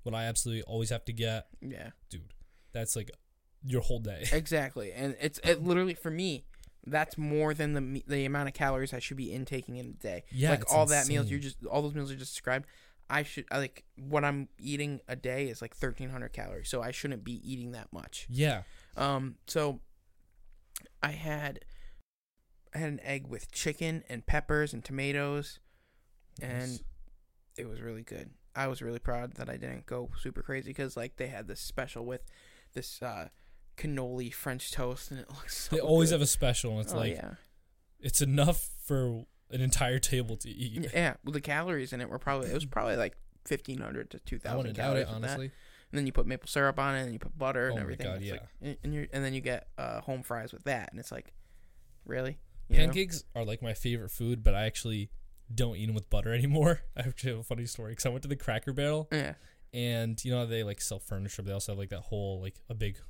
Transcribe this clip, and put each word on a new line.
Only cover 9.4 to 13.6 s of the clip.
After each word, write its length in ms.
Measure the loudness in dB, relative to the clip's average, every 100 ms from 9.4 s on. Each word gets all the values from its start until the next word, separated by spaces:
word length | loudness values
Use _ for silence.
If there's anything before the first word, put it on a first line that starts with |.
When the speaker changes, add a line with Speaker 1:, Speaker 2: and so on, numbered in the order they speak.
| -4 -6 -6 -10
Speaker 2:
in 100 | -10
a 60 |
day. 320 | -8 -6 -6 -6
Speaker 1:
Yeah, 200 | 2 4
Speaker 2:
Like, 120 | 4
Speaker 1:
it's 100 | 6
Speaker 2:
all 120 | 6 8
that 200 | 6 4
meals 180 | 2 2
Speaker 1:
insane. 60 | 0
Speaker 2:
you 40 |
just, 240 | -4 -8
all 160 | 0 0
those 140 | 2
meals 160 | -2 -4
you 60 | -6
just 140 | -8
described, 320 | -6 0 0 -2 -16 -20 -20 -2
I 140 | 0
should, 240 | 0 -6 -2
I, 60 |
like, 260 | -2